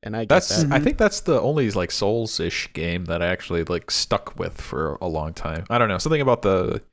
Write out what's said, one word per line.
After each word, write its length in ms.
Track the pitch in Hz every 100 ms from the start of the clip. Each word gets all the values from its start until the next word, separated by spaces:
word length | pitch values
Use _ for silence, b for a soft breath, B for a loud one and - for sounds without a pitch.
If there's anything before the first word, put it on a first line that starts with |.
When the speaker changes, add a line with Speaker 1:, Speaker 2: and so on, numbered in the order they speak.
Speaker 1:
And 120 | 110 110
I 60 |
get 80 | 110
Speaker 2:
That's, 200 | 165 175
Speaker 1:
that. 80 | 196 151
Speaker 2:
I 40 | 139
Speaker 3:
Mm-hmm. 60 |
Speaker 2:
think 140 | 151 -
that's 220 | 208 -
the 200 | - 139
only, 280 | 123 151 120
like, 180 | 101 87
Souls-ish 800 | - 101 117 110 - 82 - -
game 320 | - 82 87 85
that 160 | 85
I 60 | 85
actually, 360 | 90 - 87
like, 260 | 80 85 -
stuck 460 | - - 101 - -
with 220 | 87 -
for 360 | - - 78 73
a 60 | 90
long 260 | 80 76
time. 320 | 80 82 80 98
I 80 | 120
don't 100 | 117
know, 80 | 92
something 240 | 156 156
about 220 | 135 117
the 380 | 104 95 107 107 -